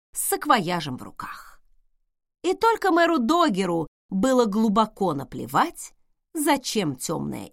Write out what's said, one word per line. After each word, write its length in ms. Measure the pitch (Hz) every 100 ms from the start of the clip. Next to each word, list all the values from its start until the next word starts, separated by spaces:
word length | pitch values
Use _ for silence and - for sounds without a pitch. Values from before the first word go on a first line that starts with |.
| _ -
с 140 | -
саквояжем 680 | 392 302 254 165 175 151 127
в 60 |
руках. 580 | - - - - - - _ _ _ _ _ _ _ _
И 140 | 349 381
только 360 | 453 427 392
мэру 280 | 330 339 320
Догеру 680 | 226 339 311 185 185 170 151 _ -
было 360 | 190 262 254 233
глубоко 680 | 208 220 208 220 - 190
наплевать, 800 | 143 131 127 123 151 320 - - _ _ _ _
зачем 600 | 330 302 277 - 220 160 131
тёмная 560 | - 151 143 127 98